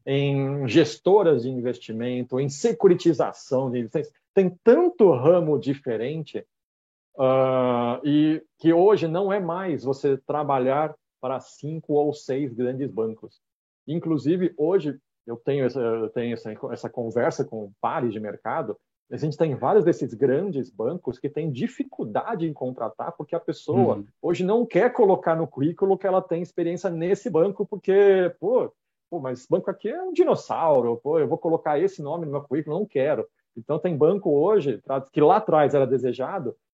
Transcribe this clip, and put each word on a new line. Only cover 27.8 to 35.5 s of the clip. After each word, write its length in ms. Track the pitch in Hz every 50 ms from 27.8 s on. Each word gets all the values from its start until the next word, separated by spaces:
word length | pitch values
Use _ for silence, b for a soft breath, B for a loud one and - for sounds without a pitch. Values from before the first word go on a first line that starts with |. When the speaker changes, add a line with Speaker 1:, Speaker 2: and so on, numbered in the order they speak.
| - - 190 196 202 196 196 190 180 170 - -
Speaker 1:
pô, 320 | 156 202 254 240 143 - - _ _ _ _ _ _ _
pô, 100 | 175 170
mas 200 | 131 131 127 127
esse 100 | - _
banco 200 | 226 196 - 202
aqui 200 | 190 - - 214
é 120 | 285 349
um 120 | 370 370 330
dinossauro, 880 | 339 359 302 196 - - - 113 123 160 160 147 131 120 117 117 117 -
pô, 160 | 143 156 165
eu 80 | 143
vou 120 | - 160 160
colocar 400 | - 170 165 160 - 160 151 143
esse 220 | 180 196 - -
nome 260 | 147 139 160 175 165
no 40 | 147
meu 100 | 139 143
currículo, 360 | 143 - 127 160 147 151 147
não 80 | 185 208
quero. 420 | 202 _ 139 131 151 143 110 104 - _ _ _ _ _
Então, 200 | 120 - - 147
tem 200 | 156 - 185 165
banco 320 | 131 151 160 196 202 - 180
hoje, 480 | 147 143 151 196 220 202 143 143 110
tra-, 240 | 101 - - 135 135
que 180 | - - _ 160
lá 180 | 147 156 190
atrás 360 | 214 214 -